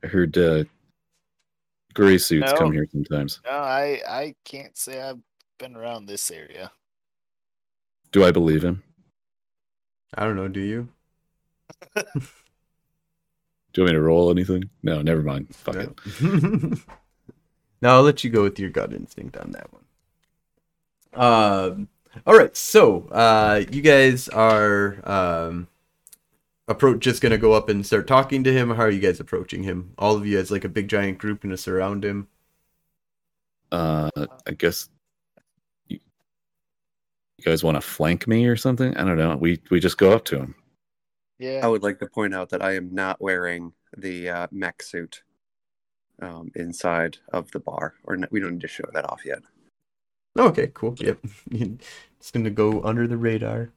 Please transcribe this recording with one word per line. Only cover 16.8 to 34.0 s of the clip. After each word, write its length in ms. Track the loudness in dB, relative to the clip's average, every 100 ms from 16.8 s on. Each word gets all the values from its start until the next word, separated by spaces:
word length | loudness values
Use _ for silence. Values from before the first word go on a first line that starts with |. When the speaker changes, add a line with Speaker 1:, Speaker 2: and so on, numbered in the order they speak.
Speaker 3:
<laughs> 40 | -10 -20 _ _ _ _ _ _ _ _
No, 120 | 6
I'll 80 | 8
let 200 | 6 4
you 60 | 0
go 140 | 2
with 160 | 0 -2
your 100 | -6
gut 240 | -6 -6
instinct 460 | -10 -14 -16 -16 -14
on 140 | -14
that 180 | -16 -18
one. 120 | -20 _ _ _ _ _ _ _ _ _ _ _ _ _
Um, 760 | 2 4 6 4 2 -2 -6 -12 _ _ -10 8
all 100 | 8
right, 180 | 8
so, 540 | 0 2 6 6 4 -2
uh, 560 | 2 4 6 4 2 0
you 100 | 2
guys 480 | 6 8 8 4 -4
are, 680 | 2 4 6 4 2 0 -4 -4
um, 580 | -2 0 -2 -4 -8 -12 _ _ _ _ _ _ _ _ _ -8
appro-, 300 | 2 4 4
just 240 | 0 0
gonna 160 | 2 4
go 160 | 4
up 160 | 4 2
and 160 | -4 0
start 200 | -2 4
talking 380 | 2 2 0
to 80 | 2
him. 160 | 2 0
How 140 | 0
are 80 | 0
you 100 | 2
guys 180 | 0 -2
approaching 440 | -4 -8 -6 -8
him? 320 | -6 -8 -10 -4
All 180 | 0
of 120 | 0 0
you 120 | -2
as, 120 | -2
like, 140 | -4
a 40 | -4
big 200 | -6 -4
giant 280 | -2 -2 -6
group 240 | -8 -8
gonna 160 | -8 -10
surround 480 | -4 -2 -2 -4
him? 240 | -6 -8 -12 _ _ _ _ _ _ _ _ _ _ _ _ _ _
Speaker 1:
Uh, 380 | -4 -2 -2